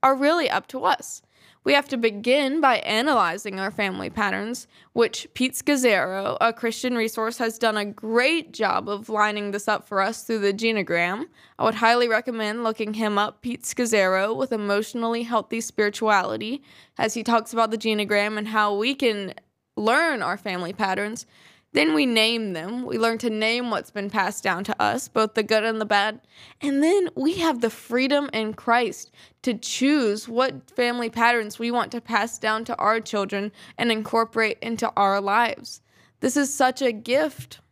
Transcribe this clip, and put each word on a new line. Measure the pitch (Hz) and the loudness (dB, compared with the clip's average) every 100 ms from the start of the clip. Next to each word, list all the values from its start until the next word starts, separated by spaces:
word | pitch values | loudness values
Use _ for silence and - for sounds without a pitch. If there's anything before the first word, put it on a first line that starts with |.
are | 262 269 | 4 4
really | 277 339 294 | 2 2 2
up | 175 - | -2 -4
to | 262 | -2
us. | 180 - - - _ _ _ _ | 0 0 -4 -16 _ _ _ _
We | - | 2
have | 285 277 | 2 2
to | 254 | 0
begin | 233 202 233 269 269 302 | 0 0 2 2 2 4
by | 285 233 | 4 4
analyzing | - 214 277 262 175 180 214 190 | 2 0 2 2 2 0 -6 -4
our | 190 | -6
family | 202 202 185 - | -2 -4 -2 -6
patterns, | - 202 190 208 247 - _ _ | -2 -2 -2 -6 -8 -12 _ _
which | - 233 - - | 2 2 0 -12
Pete | - 254 | -2 -2
Scazzero, | - - 285 254 196 151 190 196 - | -2 0 4 4 4 2 -2 -4 0
a | 233 | 0
Christian | 226 233 226 254 247 | 0 -4 -2 -2 0
resource, | 220 226 220 233 | -2 -2 -4 -2
has | 226 226 | -4 0
done | 226 214 | 0 0
a | |
great | 208 202 220 226 254 330 - | -4 -8 -2 2 2 2 -4
job | - 208 185 202 | -2 0 0 -2
of | 202 214 | -8 -4
lining | 214 208 208 202 | 0 2 0 -4
this | 202 214 | -4 -2
up | 214 - | -2 0
for | 202 | 0
us | 190 226 | 0 -2
through | - 226 | -4 0
the | 202 | 0
genogram. | 196 226 220 175 170 175 202 294 _ - - | 2 0 0 0 0 0 -2 -8 _ -20 -2
I | |
would | 220 | 0
highly | 214 226 240 240 | 4 4 4 4
recommend | 220 240 226 214 220 | 0 -2 -4 -4 -2
looking | 233 220 214 | -4 -2 -4
him | 214 214 202 | -2 0 0
up, | 208 - | 0 -4
Pete | 247 240 | -8 -8
Scazzero, | - - 240 214 185 190 202 | -8 -2 2 4 4 2 0
with | 226 269 | -2 -2
Emotionally | 226 208 202 214 240 233 233 | -2 0 -2 -2 -4 -2 -2
Healthy | 233 233 208 226 | -2 -2 -2 -6
Spirituality, | 226 - 208 208 220 202 180 110 214 277 _ - - - | -6 -2 -2 0 2 2 2 -4 -6 -8 _ -20 -20 -4
as | 220 | -2
he | 226 | -2
talks | 220 233 220 | 2 0 0
about | 226 226 | 0 0
the | 220 | 0
genogram | 220 214 202 208 208 214 | -2 -2 2 2 0 -2
and | 214 | -2
how | 220 208 | 0 0
we | 202 233 | 0 -2
can | 277 254 208 190 - _ _ _ - | 0 0 0 -6 -12 _ _ _ -2
learn | 208 262 330 269 | 2 2 2 0
our | 165 196 | -4 -4
family | 214 180 175 | -6 -6 -6
patterns. | 202 202 190 208 233 - _ - _ _ | -2 -2 0 -4 -6 -14 _ -20 _ _
Then | - 311 | 0 2
we | 311 | 2
name | 269 226 220 233 220 | 2 4 2 2 -4
them. | 170 175 240 | -6 -6 -8
We | 254 226 | -6 0
learn | 226 226 | 0 0
to | 240 | -2
name | 214 220 233 247 | -2 0 0 -2
what's | 214 - | -4 -4
been | 208 202 | -8 -4
passed | 214 185 208 | -2 -2 -2
down | 208 175 | -4 -4
to | 196 - | -4 0
us, | - 233 - | 0 0 -4
both | - 220 | -2 0
the | - | 0
good | 208 220 | 0 2
and | 226 220 | 2 -2
the | |
bad. | 214 202 208 214 _ - - _ | 0 2 0 -4 _ -20 -20 _
And | 285 277 | -2 2
then | 311 403 359 | 4 4 2
we | - 269 | 0 -2
have | 370 330 254 | 2 0 2
the | 233 | -2
freedom | - - 233 262 285 285 | -4 -4 0 2 2 0
in | 226 220 | -4 -4
Christ | 214 - 233 233 - - _ - _ | -6 2 2 2 -4 -16 _ -20 _
to | - | -4
choose | 226 - - 262 302 233 208 240 | -4 -4 0 2 4 2 -2 -4
what | 233 262 135 - | 0 0 -2 -10
family | - 240 240 233 | -2 0 0 -4
patterns | 233 233 240 214 - | 2 4 4 -2 -6
we | 233 | -2
want | 240 - | -2 -2
to | 240 | -6
pass | - 226 226 - | -2 -2 -2 -4
down | 220 220 | -2 -2
to | 226 240 | -4 0
our | 202 226 | 2 2
children | 226 208 196 202 208 - - - | 0 -4 -2 -4 -6 -10 -20 -4
and | 240 | 0
incorporate | 220 214 226 226 226 220 208 | 0 0 0 0 0 0 -2
into | 226 226 226 - | -6 -2 -2 2
our | 196 196 | 2 2
lives. | 196 208 240 - - - _ _ _ _ | 0 2 2 -2 -12 -20 _ _ _ _
This | 262 269 | 0 0
is | 277 | 0
such | - 262 254 | 2 0 2
a | 262 | -2
gift | 214 233 254 311 - - - _ | -2 -2 0 0 -4 -18 -20 _